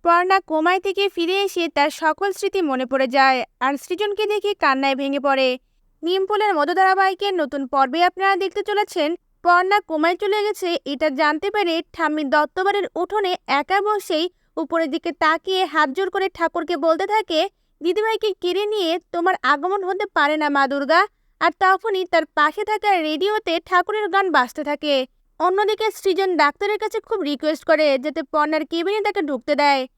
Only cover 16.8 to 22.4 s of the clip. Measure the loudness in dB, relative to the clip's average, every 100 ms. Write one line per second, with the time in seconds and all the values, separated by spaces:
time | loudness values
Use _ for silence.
16.8 | 2 0 0 -2 0 -2 -2 _ _ _
17.8 | -2 0 -2 -2 -4 -2 -4 -2 -2 -2
18.8 | -2 -2 _ -2 0 0 0 0 0 -4
19.8 | -4 -4 -2 0 0 0 0 2 0 0
20.8 | 2 2 2 _ _ _ -2 2 2 2
21.8 | 0 -4 0 0 0 0